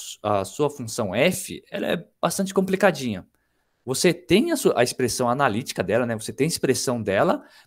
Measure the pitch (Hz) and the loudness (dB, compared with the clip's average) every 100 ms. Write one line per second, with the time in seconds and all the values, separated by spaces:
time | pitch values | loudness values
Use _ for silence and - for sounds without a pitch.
0 | - - 104 101 95 - 147 143 113 - | -12 -6 -2 0 -2 -2 -2 -4 -8 -6
1 | 104 101 165 180 - - - - - 175 | -2 2 2 0 -6 -12 -10 -6 -4 -4
2 | - _ 165 - 190 196 185 185 202 147 | -6 _ -2 -2 -2 0 0 2 2 2
3 | 127 95 - _ _ _ _ _ - 135 | -4 -6 -10 _ _ _ _ _ -6 2
4 | 180 160 - 190 339 311 - - 120 - | 2 2 2 4 4 2 2 4 2 2
5 | 123 - 120 131 139 107 120 - 90 110 | -2 0 0 2 2 0 -4 -4 0 0
6 | 120 110 - - 151 - 135 120 - 120 | 0 -2 -6 -2 -2 0 0 0 -2 -2
7 | 104 98 160 277 - - | 0 2 2 0 -4 -20